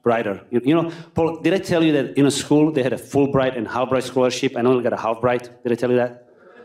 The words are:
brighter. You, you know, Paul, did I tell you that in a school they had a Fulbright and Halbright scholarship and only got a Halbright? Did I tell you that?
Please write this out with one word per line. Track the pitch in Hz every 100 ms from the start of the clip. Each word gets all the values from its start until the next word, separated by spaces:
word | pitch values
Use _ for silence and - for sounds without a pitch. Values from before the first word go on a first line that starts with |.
brighter. | 120 117 107 95 -
You, | 120 120
you |
know, | 165 170 - -
Paul, | - 165 160
did | 160
I | 185
tell | 180 175
you | 160
that | 151 123 -
in | 139
a |
school | - - 147 151
they | 151
had | 127
a | 113
Fulbright | - 143 139 139 131 127
and | 107
Halbright | 117 127 131
scholarship | 120 135 127 120 135 127
and | 120
only | 127
got | 120
a | 104
Halbright? | 110 117 123 123 120 -
Did | 123
I | 117
tell | 123
you | 123
that? | 123 - - _ - -